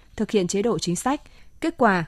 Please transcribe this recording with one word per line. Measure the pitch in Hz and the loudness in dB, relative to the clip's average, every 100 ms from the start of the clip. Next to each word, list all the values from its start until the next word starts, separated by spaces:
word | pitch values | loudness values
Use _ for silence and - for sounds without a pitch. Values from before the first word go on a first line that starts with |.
| _ - | _ -6
thực | 214 | 0
hiện | 214 175 | 0 0
chế | 196 | 0
độ | 233 170 | 0 -2
chính | 175 180 | -2 -2
sách. | 254 294 - - - - | -2 -4 -6 -20 -20 -8
Kết | 330 - | -4 2
quả, | 233 185 | 4 4